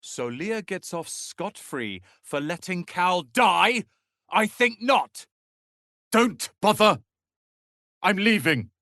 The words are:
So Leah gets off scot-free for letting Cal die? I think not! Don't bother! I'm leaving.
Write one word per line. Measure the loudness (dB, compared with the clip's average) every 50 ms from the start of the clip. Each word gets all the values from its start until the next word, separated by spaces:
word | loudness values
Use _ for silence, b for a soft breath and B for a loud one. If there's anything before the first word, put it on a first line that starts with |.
So | _ -16 -10 -8 -6
Leah | -6 -6 -6 -6 -6 -6 -6
gets | -6 -8 -10 -10 -10 -10 -10
off | -10 -10
scot-free | -10 -12 -14 -14 -14 -12 _ -10 -10 -10 -12 -20 -12 -8 -8 -6 -6 -8 -10 -14 b b b
for | b -8 -6 -6
letting | -4 -4 -8 -8 -8 -8 -8 -8 -8
Cal | -10 -4 -2 0 2 2 0
die? | -2 -4 0 2 4 4 4 4 4 2 2 0 -4 _ _ _ _ _ _ _ _ _
I | 0 0 0
think | 0 0 0 0 0 0 -2
not! | 0 2 2 2 2 0 _ -20 -20 _ _ _ _ _ _ _ _ _ _ _ _ _ _ _ _ _
Don't | 2 2 2 2 0 -6 -12 -14 _ _
bother! | 0 0 2 4 6 4 4 2 -2 _ _ _ _ _ _ _ _ _ _ _ _ _ _ _ _ _ _ _
I'm | 0 0 0
leaving. | 2 2 2 2 2 2 2 0 0 -2 -8 _ _